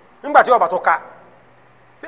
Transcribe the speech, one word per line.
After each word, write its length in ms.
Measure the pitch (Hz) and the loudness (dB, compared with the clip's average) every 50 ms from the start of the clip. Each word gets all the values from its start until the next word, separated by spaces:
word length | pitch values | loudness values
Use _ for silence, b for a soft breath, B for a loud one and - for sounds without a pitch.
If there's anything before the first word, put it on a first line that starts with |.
| _ _ _ _ - | _ _ _ _ -12
nígbà 200 | 277 294 277 226 | 2 2 2 4
tí 80 | - | 4
ọba 160 | 247 226 185 165 | 2 2 2 0
tó 100 | 180 180 | -4 -4
ka. 200 | - 185 160 - - - - - - - - - _ _ _ _ _ _ _ _ _ _ _ _ | -2 -2 -2 -4 -6 -14 -20 -20 -20 -20 -20 -20 _ _ _ _ _ _ _ _ _ _ _ _
Pé 60 | - | -20